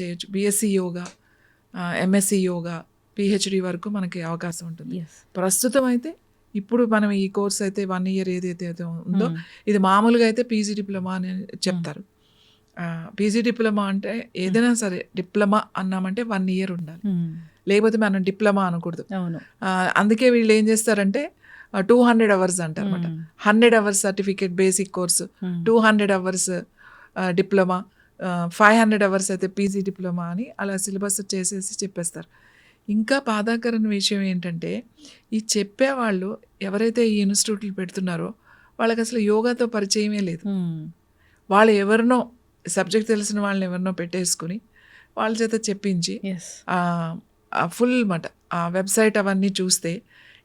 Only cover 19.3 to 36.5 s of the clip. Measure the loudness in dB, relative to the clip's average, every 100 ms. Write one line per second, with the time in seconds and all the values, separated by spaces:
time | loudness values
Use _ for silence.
19.3 | -8 -12 _ -4 0 0 2 4 4 6
20.3 | 6 6 4 4 2 2 2 2 0 -4
21.3 | -10 -20 -20 -6 -2 4 6 6 6 4
22.3 | 4 2 0 -4 -4 -4 -2 -4 -6 -12
23.3 | -2 2 6 8 6 4 0 0 0 -2
24.3 | -2 -2 2 2 2 -2 -4 -2 -2 -4
25.3 | _ -6 -2 4 6 6 4 4 2 0
26.3 | -2 -2 -4 -8 _ -20 -20 -14 -6 0
27.3 | 0 2 2 2 0 -6 _ _ -10 -6
28.3 | -4 -4 6 8 8 6 4 2 2 -2
29.3 | -2 -2 0 0 0 -4 -6 -6 -6 -6
30.3 | -6 -8 -8 -6 -4 -4 -4 -4 -4 -4
31.3 | -4 -4 -6 -8 -8 -8 -6 -8 -10 -16
32.3 | _ _ _ _ _ -4 -2 0 0 0
33.3 | -2 -2 -2 -2 -2 -2 -2 -2 -2 -2
34.3 | -4 -6 -6 -6 -8 -10 _ -20 -20 _
35.3 | -6 -2 -2 -4 0 0 0 -2 -2 -4
36.3 | -10 _